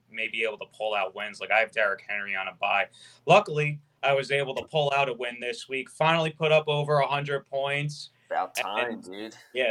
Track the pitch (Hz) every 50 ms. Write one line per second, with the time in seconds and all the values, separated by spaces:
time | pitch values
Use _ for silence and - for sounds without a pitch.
0 | _ _ 110 110 110 113 110 110 113 110 107 104 - - - - 110 107 107 104
1 | 98 92 92 104 104 104 101 92 98 92 101 110 113 107 - 123 110 101 98 92
2 | - - 104 104 101 101 98 95 95 95 90 - - 101 98 98 95 - - -
3 | - - - - _ - 165 202 202 - 156 151 147 147 147 147 - _ _ _
4 | - 135 139 139 135 123 139 139 139 131 135 120 113 - - 156 147 139 139 139
5 | 139 135 123 117 123 123 120 120 123 120 120 120 - - 131 135 131 - - -
6 | 156 160 165 165 160 160 151 - 160 156 156 156 156 151 147 147 147 147 151 147
7 | 139 127 139 143 143 143 143 139 - _ - 139 139 139 139 143 147 151 147 -
8 | - - _ _ _ - - 87 90 92 - - 127 95 101 110 120 120 113 101
9 | - 85 92 101 107 113 113 - - - - 123 131 117